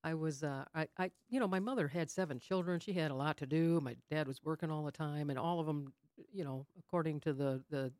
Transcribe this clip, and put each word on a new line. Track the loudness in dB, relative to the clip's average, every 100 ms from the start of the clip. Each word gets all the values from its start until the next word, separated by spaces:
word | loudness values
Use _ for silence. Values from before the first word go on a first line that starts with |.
I | -2
was, | 0 -2 0
uh, | -2 -2 -4
I, | -4 -4 -2
I, | -4 _ _
you | 0
know, | 2
my | 2
mother | 2 2 2
had | 0 0
seven | 0 -2 -2
children. | 0 0 2 0
She | 0
had | 0 0
a |
lot | 2 0 0
to | 2
do. | 4 6 4
My | 2 -8 _
dad | -2 -2
was | -4
working | -4 -2 -2
all | -2
the | -4
time, | -4 -4 -2 -2
and | 0
all | 0 0
of | 0
'em, | -2 -4 -14 _ -20 -12
you | -6
know, | -6 -6 -10 -20
according | -2 0 2 0
to | 0
the, | 2 2 0 -2
the, | -4 -4 -6